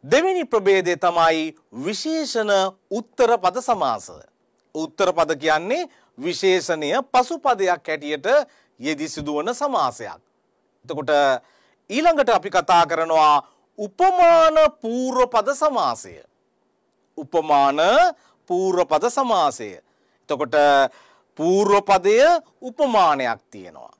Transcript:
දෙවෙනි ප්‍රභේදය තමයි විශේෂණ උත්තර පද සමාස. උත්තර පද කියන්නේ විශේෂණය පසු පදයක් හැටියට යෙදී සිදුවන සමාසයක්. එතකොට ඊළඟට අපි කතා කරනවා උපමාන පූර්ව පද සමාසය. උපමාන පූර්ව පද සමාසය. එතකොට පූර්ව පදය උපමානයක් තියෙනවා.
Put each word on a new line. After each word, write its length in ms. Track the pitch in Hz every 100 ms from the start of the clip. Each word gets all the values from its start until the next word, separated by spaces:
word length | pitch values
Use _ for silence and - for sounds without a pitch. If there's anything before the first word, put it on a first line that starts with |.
දෙවෙනි 400 | 113 262 359 370 302
ප්‍රභේදය 500 | 226 196 190 175 170
තමයි 580 | 180 170 165 160 160 156 _
විශේෂණ 760 | 113 151 208 311 320 277 233 214 196 190 190 _
උත්තර 500 | 208 226 - 240 233
පද 240 | 185 190
සමාස. 460 | 247 214 143 110 - 78 - _ _ _ _ 156
උත්තර 340 | 156 - 185
පද 180 | 170 156 156
කියන්නේ 520 | 156 156 175 294 349 _ _ -
විශේෂණය 720 | 151 175 190 185 - 160 147 214
පසු 320 | 262 247 247 330
පදයක් 300 | 285 226 190 175
හැටියට 460 | - 156 147 147 185 285 - _ _ _
යෙදී 300 | 127 151 156
සිදුවන 440 | - 147 147 175
සමාසයක්. 640 | 240 285 247 139 117 107 80 _ _ _ _ _ _ -
එතකොට 260 | 147 151 147 139 127 _ _ _ _ _
ඊළඟට 400 | 226 330 320 247
අපි 200 | 208 190
කතා 360 | 185 175 175 170
කරනවා 580 | 165 165 160 151 147 - _ _ -
උපමාන 800 | 208 _ 370 359 339 330 320 311 311 302
පූර්ව 540 | 226 240 254 254 247
පද 260 | 240 208 277
සමාසය. 600 | 302 247 151 113 98 80 - _ _ _ _ _ _ _ _ -
උපමාන 640 | 143 170 156 147 139 143 170 254 349 302 _ _ _
පූර්ව 360 | 180 190 180 175
පද 180 | 156 226
සමාසය. 600 | - 254 208 151 123 107 87 _ _ _ _ _
එතකොට 260 | 139 147 151 147 139 131 - _ _ _ -
පූර්ව 420 | 160 190 202 202
පදය 360 | 202 196 180 220 294 339 _ _
උපමානයක් 840 | 254 240 285 220 175 143 123 110 _
තියෙනවා. 460 | 104 90 76 58 _